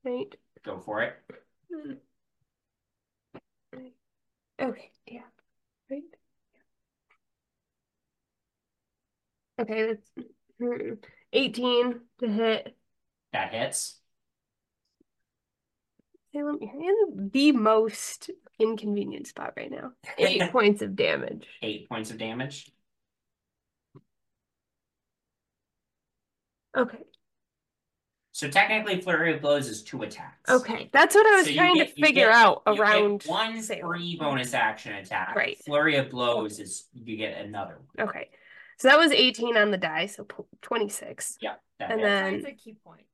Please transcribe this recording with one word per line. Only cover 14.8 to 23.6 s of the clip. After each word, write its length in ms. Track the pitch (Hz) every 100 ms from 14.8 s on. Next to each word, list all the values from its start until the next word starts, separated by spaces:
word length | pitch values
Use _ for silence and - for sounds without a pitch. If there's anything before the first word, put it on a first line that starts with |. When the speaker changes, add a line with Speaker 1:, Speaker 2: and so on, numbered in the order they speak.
| _ _ _ _ _ _ _ _ _ _ _ _ _ _ _
Speaker 1:
Salem, 260 | 294 294 294
you're 120 | 202
in 560 | 262 339 415 392 196 196
the 180 | 269 294
most 760 | 254 214 220 220 - - - - - _ _
inconvenient 680 | 220 220 208 202 196 - -
spot 260 | - - -
right 140 | -
now. 200 | - 262 _ -
Speaker 2:
<laughs> 120 | -
Speaker 1:
Eight 340 | - - 180
points 300 | 254 208 208
of 140 | - 190
damage. 520 | - 71 62 - - -
Speaker 2:
Eight 280 | 110 104 -
points 200 | 113 110
of 60 | 110
damage. 540 | 110 117 139 - - _ _ _ _ _ _ _ _ _